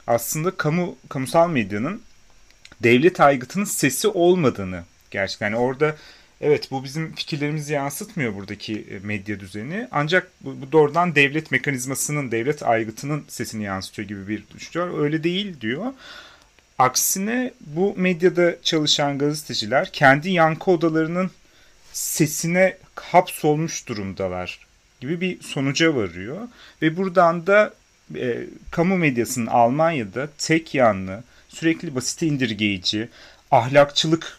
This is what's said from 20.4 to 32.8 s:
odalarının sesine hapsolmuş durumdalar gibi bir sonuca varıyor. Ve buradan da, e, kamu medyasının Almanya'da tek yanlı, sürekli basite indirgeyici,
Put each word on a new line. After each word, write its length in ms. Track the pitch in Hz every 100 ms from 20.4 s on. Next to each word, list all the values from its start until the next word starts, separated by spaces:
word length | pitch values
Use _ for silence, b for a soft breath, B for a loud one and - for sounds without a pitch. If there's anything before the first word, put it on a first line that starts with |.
| 160 160 -
odalarının 600 | 170 165 160 160 175 185 - _ b b b b
sesine 840 | - - - 151 - 165 180 185 - -
hapsolmuş 960 | - - 175 175 - 156 151 160 - -
durumdalar 680 | 107 98 87 95 90 90 - _ _ _ -
gibi 200 | 127 175
bir 220 | 185 -
sonuca 520 | - 151 135 135 165
varıyor. 540 | 143 95 85 98 170 240 B B B
Ve 140 | 156 165
buradan 500 | 190 180 170 175 170
da, 280 | 202 214 - _ _ - 156
e, 200 | 123 120 - - -
kamu 260 | - 170 190
medyasının 480 | 160 120 110 - 113
Almanya'da 840 | 120 117 143 165 156 104 107 147 -
tek 360 | - 160 160
yanlı, 500 | 143 120 95 92 98 - b b
sürekli 460 | - 160 160 170
basite 320 | 127 - - 165
indirgeyici, 840 | 143 123 104 104 98